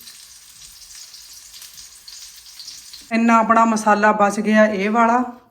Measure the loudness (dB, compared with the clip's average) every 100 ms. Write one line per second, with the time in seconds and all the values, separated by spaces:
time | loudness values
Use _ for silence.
0 | -20 -20 -20 -20 -20 -20 -20 -20 -20 -20
1 | -20 -20 -20 -20 -20 -20 -20 -20 -20 -20
2 | -20 -20 -20 -20 -20 -20 -20 -20 -20 -20
3 | -8 -2 2 2 2 2 0 0 0 2
4 | 2 2 0 -2 0 2 2 0 -2 0
5 | 0 0 -4 -10 _